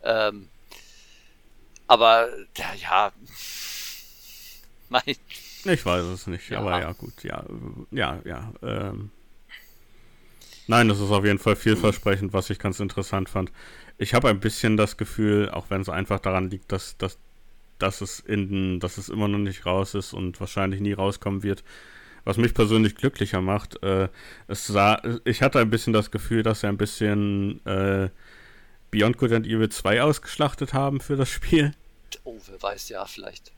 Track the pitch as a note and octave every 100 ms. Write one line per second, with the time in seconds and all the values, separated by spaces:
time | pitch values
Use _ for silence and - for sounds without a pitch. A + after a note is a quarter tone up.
0 | - A2+ G#2+ G#2 F#2+ - - - - -
1 | - - - _ - - - - - A#2+
2 | A2+ A2+ A#2 A2+ - - - G2+ G2 F#2+
3 | G3 - - - - - - - - -
4 | - - - - - - - - - B2
5 | - C3+ - - - - G3+ E3 - F2+
6 | F2 F#2 - F2 - - G2+ F2 E2 -
7 | - - - - - A1+ - - - -
8 | D#2+ - - - A2 - A#2+ G#2+ G2 -
9 | G#2 - - - - - - - - -
10 | - - - - - - - A2+ A2+ G2+
11 | G2+ G2+ G#2 G2 - G2+ A2+ G#2 G#2+ -
12 | G#2+ F#2+ G2 F#2+ - G2 G2+ F#2 G2+ -
13 | G2 G2 F#2+ G2 F#2+ - - - - -
14 | G2+ A#2+ B2+ G2+ G#2+ - A#2 G#2+ G#2 -
15 | G#2 - G#2+ G#2 G#2 - - G2 F#2+ D#2+
16 | G2 G2 F#2+ F#2 F#2 F#2+ - F#2+ - -
17 | - - - - - - - - F#2+ -
18 | G2 - - G#2 G2 G2 F#2+ F2+ G#2+ -
19 | - - G#2 G2+ G2+ F#2 - F#2+ F#2+ G2+
20 | - - F#2 - F#2 - G2 G2 G2+ G2
21 | G2 G2+ G2+ G2 G2+ G2 - - - -
22 | - - - A2 A#2 - G#2+ A2 G#2+ -
23 | C3+ - G2+ F#2 F#2 G#2 - - F#2+ F#2+
24 | F#2 - - - - G2+ - G2+ G2+ A2
25 | A#2 A#2 - G#2+ C3 C3+ A2+ A2+ - A2
26 | G#2 G#2+ - A2+ A2 G#2+ G#2 G2+ G#2+ -
27 | G#2+ G#2 G#2 G2+ G2+ - - F#2+ G2 G2
28 | F#2+ - - - - - - - - G#2+
29 | G#2+ A#2+ B2 A2+ A2 A2 A2 - F#2+ A2
30 | D3 C#3+ - - D3 - C#3 C3+ C#3 C#3
31 | - C#3 C3 - - E3 C#3+ - - -
32 | - - - A2 F#2+ F#2+ G2 G#2 - F#2+
33 | G2 - F#2+ - -